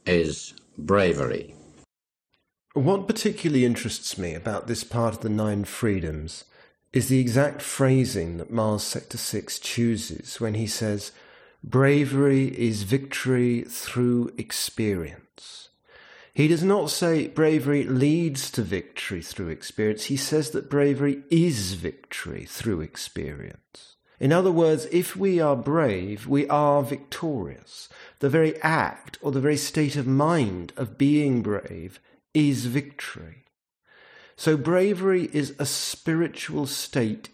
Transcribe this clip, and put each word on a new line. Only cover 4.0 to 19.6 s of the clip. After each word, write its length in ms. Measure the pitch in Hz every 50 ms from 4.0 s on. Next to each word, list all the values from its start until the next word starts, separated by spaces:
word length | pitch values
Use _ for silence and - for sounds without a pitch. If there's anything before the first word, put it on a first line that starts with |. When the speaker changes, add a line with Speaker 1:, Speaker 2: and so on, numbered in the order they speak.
| - - -
Speaker 2:
me 160 | 101 92 85 80
about 340 | 85 - - 104 95 -
this 160 | 117 117 113 -
part 300 | - - 120 117 113 101
of 80 | -
the 80 | - 110
Nine 360 | 104 107 107 107 104 101 101
Freedoms 800 | - - - 120 110 101 92 82 80 78 76 76 80 - - - _ _ _ - _ _ _ _ _
is 180 | - 131 113 -
the 120 | 131 131
exact 400 | 131 123 110 131 143 143 143 143
phrasing 760 | - - - - 135 131 131 131 127 104 - 98 82 85 85 82
that 120 | 85 -
Mars 320 | 113 113 107 110 104 101 -
Sector 360 | - - - - - - 113
Six 400 | - - - 104 - - - -
chooses 800 | - - - 117 117 117 113 101 - - 80 - - - - -
when 140 | 120 110 107
he 120 | 110 113
says, 460 | 104 - - 113 107 104 101 - - - - - - - - - - _ _ -
"Bravery 840 | - 113 131 135 139 143 147 147 135 135 135 143 139 135 135 135 131 - -
is 260 | 120 117 110 101 101
victory 760 | 95 120 139 135 135 - - - 131 131 123 123 123 120 117 - -
through 640 | - - - - - 123 123 123 123 120 120 117 - -
experience." 1300 | - - - - - - - - 110 107 98 90 82 73 - - - _ _ - - - - - - - _ _ _ _ - - - - - - - - _
He 160 | - 147 151
does 160 | 170 156 175
not 240 | 190 202 208 156 151
say 400 | - - 180 170 165 156 - -
bravery 560 | - - 160 156 156 151 127 139 143 143 123
leads 680 | - 131 127 135 147 156 170 170 160 139 135 - - -
to 100 | - 110
victory 580 | 85 98 90 - - - - - - 101 85
through 280 | 80 - - - 95 82
experience. 560 | 78 -